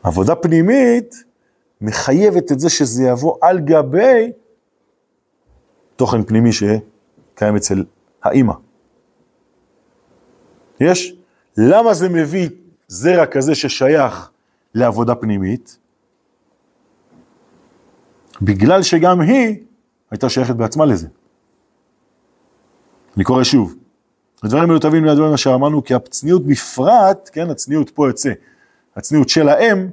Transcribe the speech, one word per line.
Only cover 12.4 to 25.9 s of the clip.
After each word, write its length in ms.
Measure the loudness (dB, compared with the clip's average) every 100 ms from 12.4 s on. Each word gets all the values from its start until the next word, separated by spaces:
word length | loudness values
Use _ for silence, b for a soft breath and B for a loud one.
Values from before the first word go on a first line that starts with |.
| -4 -8 _ _ _
זרע 380 | -4 0 2 2
כזה 280 | 0 -2
ששייך 760 | -2 -4 -2 0 2 0 -4 -18 _ _ _ _
לעבודה 400 | -2 0 0 -2
פנימית? 640 | -2 -4 -4 -4 -6 -10 -20 _ _ _ _ _ _ _ _ _ _ _ _ _ _ _ _ _ _ _ _ _ _ _ _ -20 -6
בגלל 400 | -4 0 2 2
שגם 380 | 0 0 2 2
היא 360 | 2 0 0 -6 -14 _ _ _ _
הייתה 180 | -6 -4
שייכת 260 | -2 -4
בעצמה 300 | -2 -4 0
לזה. 240 | 0 0 -6 _ _ _ _ _ _ _ _ _ _ _ _ _ _ _ _ _ _ _ _ -4
אני 80 |
קורא 200 | 0 0
שוב. 300 | 2 0 0 -8 _ _ _ _ _ _
הדברים 280 | -4 0 2
האלו 80 | 2
תבין 260 | 2 2
מהדברים 300 | 2 2 2
אשר 200 | 0 0
אמרנו, 300 | 0 0 -2
כי 100 | -2